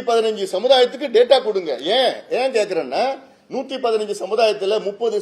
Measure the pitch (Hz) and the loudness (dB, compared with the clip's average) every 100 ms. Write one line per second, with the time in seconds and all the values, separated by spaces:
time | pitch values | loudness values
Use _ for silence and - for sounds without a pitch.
0 | 247 233 220 208 190 185 240 269 247 269 | 0 2 0 -2 -4 -2 4 6 4 0
1 | 277 220 247 262 214 196 170 120 143 240 | 0 2 6 4 4 -2 -4 -4 -2 0
2 | 247 117 - 196 262 226 196 170 135 147 | 0 -2 -6 -4 0 0 -2 -2 -4 -2
3 | 247 269 - _ _ 233 269 262 240 220 | -2 -4 -12 _ _ -10 -8 -4 -2 -2
4 | 214 202 190 220 226 208 196 214 185 202 | -2 -6 -4 0 2 0 -2 -2 -4 -4
5 | 226 208 | -4 -2